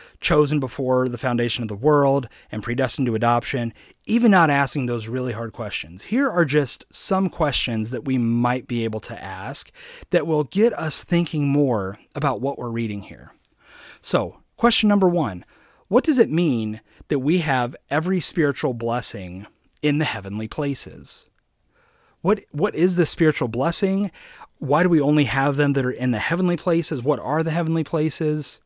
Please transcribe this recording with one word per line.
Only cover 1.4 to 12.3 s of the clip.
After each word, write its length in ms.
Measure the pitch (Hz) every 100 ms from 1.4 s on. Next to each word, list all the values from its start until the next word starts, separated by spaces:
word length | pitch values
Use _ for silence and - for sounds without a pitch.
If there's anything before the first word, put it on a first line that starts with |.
| 120 -
of 60 | 113
the 80 | 101
world 520 | 135 147 139 139 123 - -
and 140 | 113
predestined 420 | 107 120 131 - 127
to 80 |
adoption, 580 | 110 117 120 - 131 117 - - _
even 280 | - 226 233
not 180 | 196 160
asking 360 | 143 139 151 123
those 200 | 120 110
really 260 | 123 127
hard 200 | 110 117
questions. 500 | - 110 - - 90
Here 260 | - 240 277
are 160 | 175
just 400 | 160 147 139 - -
some 400 | - - 190 190
questions 600 | - 151 - - 113 110
that 120 | 123
we 140 | 139 131
might 480 | 117 117 120 127 -
be 160 | 120
able 180 | 113 110
to 220 | - 110
ask 480 | 95 95 101 139 - - - - -
that 160 | 175 156
will 180 | 151
get 280 | 151 185 226
us 320 | - 160 -
thinking 420 | - 170 175 156 143
more 540 | 143 143 113 95 101 _ -
about 240 | 143